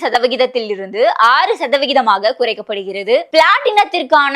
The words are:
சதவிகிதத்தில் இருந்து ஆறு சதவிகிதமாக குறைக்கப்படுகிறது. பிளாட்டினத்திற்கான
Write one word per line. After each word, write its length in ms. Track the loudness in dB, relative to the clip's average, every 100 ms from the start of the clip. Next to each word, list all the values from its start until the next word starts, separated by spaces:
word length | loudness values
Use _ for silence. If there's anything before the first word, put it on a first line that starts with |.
சதவிகிதத்தில் 680 | -2 0 0 0 -2 -2 -6
இருந்து 280 | -6 -8 -2 0 2 2
ஆறு 180 | 4 2 -2
சதவிகிதமாக 760 | -2 -2 0 0 2 0 0 -2
குறைக்கப்படுகிறது. 760 | -2 -4 -8 -8 -8 -8 -2 -2 0
பிளாட்டினத்திற்கான 1000 | 2 4 2 2 2 0 -2 0 2 2